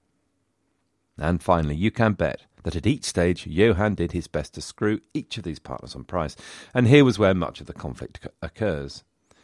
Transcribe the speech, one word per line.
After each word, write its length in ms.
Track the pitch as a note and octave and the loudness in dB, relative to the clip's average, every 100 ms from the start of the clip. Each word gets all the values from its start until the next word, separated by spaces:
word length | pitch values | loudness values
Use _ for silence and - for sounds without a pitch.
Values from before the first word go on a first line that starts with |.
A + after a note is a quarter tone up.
| _ _ _ _ _ _ _ _ _ _ _ - | _ _ _ _ _ _ _ _ _ _ _ -6
And 240 | D#2 F2 | -2 0
finally, 360 | - E2+ D#2 D2+ | 2 2 2 0
you 160 | G#2+ | -2
can 220 | - A2+ | 2 0
bet 320 | F#2+ D#2+ - _ _ | 2 -2 -4 _ _
that 140 | E2 E2+ | -8 -2
at 100 | G2+ | -2
each 180 | C#3+ | -2
stage 420 | - - F2 F2 - | -2 0 2 0 -2
Johann 480 | D#2+ A2+ F2+ G#2+ | 2 4 4 0
did 180 | F2 E2+ | 0 -2
his 140 | F2 D#2+ | -4 -6
best 280 | D2+ D2+ | -6 -8
to 60 | - | -12
screw 400 | - - G#2 G#2+ _ | -14 -4 -2 -2 _
each 240 | D#3 A#2+ - | -10 -8 -10
of 60 | |
these 140 | F2+ D2 | -10 -10
partners 360 | - B1+ - | -12 -14 -12
on 100 | D2 | -16
price, 320 | A#1+ F2 D#2 - - - - | -8 -4 -4 -8 -20 -20 -6
and 160 | B2+ A#2 | 2 8
here 160 | C#3+ | 8
was 140 | C3+ G2+ | 8 6
where 160 | G2+ | 4
much 260 | F#2+ D2+ - | 4 -2 -8
of 60 | - | -16
the 60 | |
conflict 480 | - D#2 - - - | -12 -10 -10 -14 -16
c-, 80 | - - | -18 -12
occurs, 640 | D2+ - G#2+ D2+ C#2 - _ _ _ _ | -12 -6 -4 -4 -8 -14 _ _ _ _